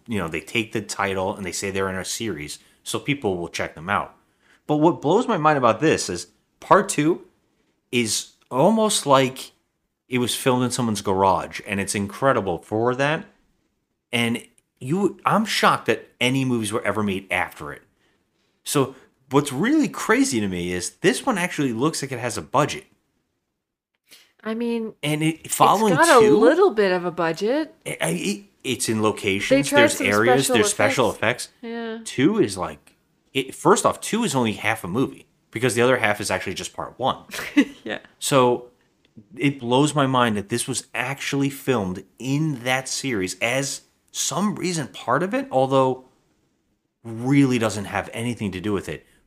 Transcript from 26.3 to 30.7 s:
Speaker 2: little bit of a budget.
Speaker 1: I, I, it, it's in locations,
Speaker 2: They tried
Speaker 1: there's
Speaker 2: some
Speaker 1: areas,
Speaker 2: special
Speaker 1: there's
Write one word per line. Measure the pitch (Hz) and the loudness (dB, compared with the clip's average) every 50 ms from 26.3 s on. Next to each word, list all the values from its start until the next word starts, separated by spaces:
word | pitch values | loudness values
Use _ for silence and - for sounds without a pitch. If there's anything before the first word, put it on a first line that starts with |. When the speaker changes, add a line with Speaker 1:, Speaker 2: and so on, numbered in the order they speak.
| - | 6
Speaker 2:
little | 214 226 254 320 349 403 359 | 6 6 6 6 6 4 4
bit | 220 220 202 185 180 | 4 2 2 2 2
of | 180 175 | 0 -2
a | 180 | -4
budget. | 165 180 170 165 165 - 196 220 269 311 311 311 - _ - | -4 -2 -2 -2 -2 -2 -2 0 0 0 -2 -6 -10 _ -10
Speaker 1:
I, | 151 147 - | -10 -6 -4
I, | 160 165 | -2 -2
it, | 170 180 - 190 202 202 - _ _ _ - | -2 -2 -4 -4 -6 -6 -10 _ _ _ -6
it's | 131 117 - - 120 | -4 -4 -2 -2 -2
in | 110 110 | 0 2
locations, | 107 107 101 - - 101 95 98 - - | 2 2 0 0 0 -2 0 0 2 2
Speaker 2:
They | 262 277 277 - | 2 2 2 4
tried | 285 285 | 4 4
Speaker 1:
there's | 285 294 - | 4 4 2
Speaker 2:
some | - 277 | 0 0
Speaker 1:
areas, | 202 208 208 226 233 247 - - | 2 2 4 4 4 4 4 2
Speaker 2:
special | 262 - | 2 2
Speaker 1:
there's | 110 104 101 | 2 2 2